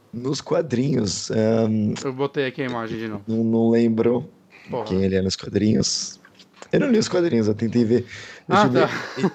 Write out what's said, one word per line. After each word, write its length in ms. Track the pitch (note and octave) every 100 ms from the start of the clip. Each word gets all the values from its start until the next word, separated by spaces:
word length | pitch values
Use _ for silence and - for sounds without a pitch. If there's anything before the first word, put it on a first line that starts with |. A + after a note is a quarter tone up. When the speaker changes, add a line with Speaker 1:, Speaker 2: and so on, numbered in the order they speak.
| _
Speaker 1:
Nos 280 | A2+ B2+ D3
quadrinhos, 880 | - E3+ D#3+ A#2+ C3+ C3 G2+ - -
ahn, 640 | A2 A2 A2+ A2 A2 G#2+ -
Speaker 2:
Eu 100 | C#3
botei 320 | C3 C#3 D3+ C3
aqui 140 | B2+
a 40 | C3
imagem 320 | A#2+ A2+ A2+
de 100 | A2+
novo. 160 | G#2 G#2
Speaker 1:
não, 160 | A2+
não 260 | A2+ A2+ A2+
lembro 600 | A#2 A#2 A2+ A#2 B2 - - _ - -
Speaker 2:
Porra. 160 | B2+ G#2+
Speaker 1:
quem 180 | F#2+
ele 120 | F#2+ F#2+
é 60 |
nos 140 | F#2+ -
quadrinhos. 840 | - G2 G#2+ - - - - - - - - _ -
Eu 80 | -
não 100 | D4
li 80 | A3
os 100 | -
quadrinhos, 380 | F3+ E3+ A#2+ G#2+
eu 40 |
tentei 300 | G#2 A2+ A2+
ver. 220 | A2 A#2 A#2 - - - -
Deixa 160 | F#3+
Speaker 2:
Ah, 20 | G#3
Speaker 1:
eu 40 |
ver. 160 | B2+ D3
Speaker 2:
tá. 60 | - - -
Speaker 1:
Ele, 140 | G3